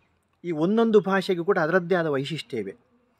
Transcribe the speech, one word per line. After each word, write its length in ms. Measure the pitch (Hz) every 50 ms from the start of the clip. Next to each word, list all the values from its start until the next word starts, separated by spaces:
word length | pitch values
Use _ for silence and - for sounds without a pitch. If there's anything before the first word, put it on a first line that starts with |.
| _ _ _ _ _ _ _ _ -
ಈ 80 | 175
ಒಂದೊಂದು 480 | 170 151 156 180 214 226 233 226 214 208
ಭಾಷೆಗೂ 440 | 180 190 190 196 180 - 190 170 170
ಕೂಡ 160 | 165 202 185
ಅದರದ್ದೇ 360 | 160 151 180 190 175 170 190
ಆದ 100 | 175 165
ವೈಶಿಷ್ಟ್ಯ 520 | 160 143 135 139 139 160 139 - - - 117
ಇವೆ. 180 | 98 95 95 - _ _ _ _ _ _ _ _